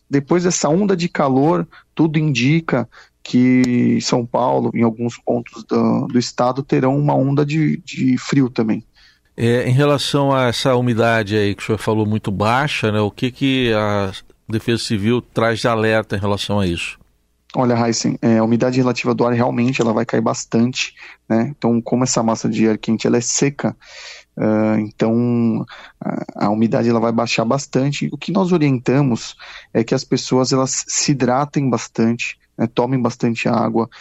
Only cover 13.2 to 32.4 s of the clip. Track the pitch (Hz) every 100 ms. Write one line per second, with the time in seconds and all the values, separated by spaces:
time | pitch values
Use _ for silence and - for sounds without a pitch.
13.2 | 127 123 135 131 120 107 107 104 98 95
14.2 | - _ - 110 - 113 - 110 104 120
15.2 | - - 113 110 127 113 110 110 107 104
16.2 | 101 101 - 104 95 85 - - _ _
17.2 | _ _ _ - 123 117 117 113 - 139
18.2 | 120 113 110 117 127 127 127 120 123 113
19.2 | 120 120 123 127 120 135 113 113 117 120
20.2 | 113 123 - 113 120 127 - - - -
21.2 | - 110 123 147 117 117 117 123 127 -
22.2 | 113 110 117 110 110 104 - 110 127 120
23.2 | 120 - 143 143 113 - - - - -
24.2 | _ - 110 107 110 110 107 - 110 117
25.2 | 120 120 117 110 - - - _ - -
26.2 | - - - 104 226 131 117 117 113 113
27.2 | 117 - 113 135 - 127 139 143 147 147
28.2 | - 190 185 175 147 127 123 131 139 110
29.2 | - - - - - 110 117 131 - 131
30.2 | - 127 127 135 131 - - - - 139
31.2 | 123 127 147 156 135 117 - - 113 117
32.2 | - -